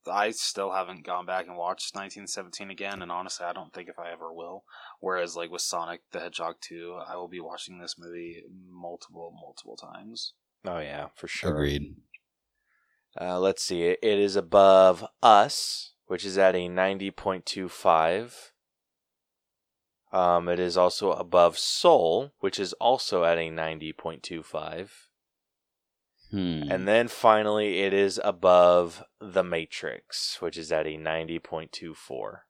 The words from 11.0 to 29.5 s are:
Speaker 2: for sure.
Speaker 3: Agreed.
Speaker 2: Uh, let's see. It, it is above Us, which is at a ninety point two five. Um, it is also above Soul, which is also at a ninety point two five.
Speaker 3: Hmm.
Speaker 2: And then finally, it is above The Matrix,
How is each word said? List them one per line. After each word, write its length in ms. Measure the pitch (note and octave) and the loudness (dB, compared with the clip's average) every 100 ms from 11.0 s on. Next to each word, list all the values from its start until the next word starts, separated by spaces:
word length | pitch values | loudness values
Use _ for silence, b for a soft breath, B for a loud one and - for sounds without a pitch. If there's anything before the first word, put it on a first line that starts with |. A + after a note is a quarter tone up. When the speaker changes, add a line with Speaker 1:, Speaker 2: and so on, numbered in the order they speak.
| - - | -14 -14
Speaker 2:
for 120 | - | -12
sure. 240 | - D#2 | -6 -4
Speaker 3:
Agreed. 460 | D2+ C#2+ C#2+ D2 - _ _ _ _ _ _ _ _ _ _ _ - | -2 -2 -4 -8 -16 _ _ _ _ _ _ _ _ _ _ _ -12
Speaker 2:
Uh, 200 | F2+ F2+ | -6 0
let's 220 | F#2+ - | 0 0
see. 200 | - F2 | -4 0
It, 160 | E2+ F2+ | 0 2
it 160 | A2 G2+ | 0 2
is 180 | G2+ G2 | 2 0
above 680 | E2+ G#2 G2 F#2+ F#2+ F2 A2 _ | 4 8 10 12 10 6 -4 _
Us, 720 | A#2+ G#2 B2 - - - - _ _ | 8 8 8 0 -6 -8 -12 _ _
which 180 | F#2 G2 | -6 -2
is 140 | F#2+ | 4
at 160 | F#2+ F2+ | 4 4
a 120 | F2 | -2
ninety 440 | F#2 F#2+ G2 G2 | 0 0 0 -6
point 340 | - G2+ F#2 - | -4 -4 -4 -6
two 240 | G2 F#2 | -8 -8
five. 840 | - F#2+ E2 D#2+ F#2+ A#2+ - - _ _ _ _ _ _ _ _ _ _ _ _ _ _ _ _ | 0 4 6 4 0 -4 -16 -20 _ _ _ _ _ _ _ _ _ _ _ _ _ _ _ _
Um, 380 | F#2+ F2+ F2 F2 | 0 2 2 0
it 80 | F2 | -2
is 160 | F2+ F2 | 0 2
also 360 | F2+ - G2 | 2 2 -2
above 480 | E2+ F2 F2 E2+ - | -2 2 6 6 4
Soul, 720 | - - F3 D3 E2 F#2+ C#3+ _ | -4 2 4 4 4 0 -4 _
which 200 | G2 G2 | -6 -4
is 140 | F#2 | -8
also 500 | - A#2+ C3 - F#2 E2+ | -2 0 0 -2 0 2
at 120 | E2+ | 0
a 140 | E2 | -2
ninety 420 | D#2+ D#2+ D#2 D#2 | -6 -6 -6 -12
point 300 | - E2 D#2 | -10 -12 -12
two 180 | - E2 | -12 -12
five. 500 | D2+ D#2 D#2 D#2+ G2+ - _ _ _ _ _ _ _ _ _ _ _ _ _ | -10 -10 -10 -12 -14 -20 _ _ _ _ _ _ _ _ _ _ _ _ _
Speaker 3:
Hmm. 320 | G#2 F2+ D#2+ D2 | -4 -4 -4 -4
Speaker 2:
And 180 | F#2 F#2+ | -4 2
then 200 | A2 A#2+ | 2 2
finally, 720 | - A#2 G#2+ G#2+ G#2+ G#2 F2+ | 4 6 6 4 0 0 0
it 120 | G2 | 0
is 260 | G2 G2 F#2 | 2 2 0
above 800 | G#2 F2 F#2 F2+ F2 F2 E2+ - - _ | -4 2 6 8 8 6 2 -8 -20 _
The 240 | G#2+ F#2 | -4 -2
Matrix, 920 | F2+ | -2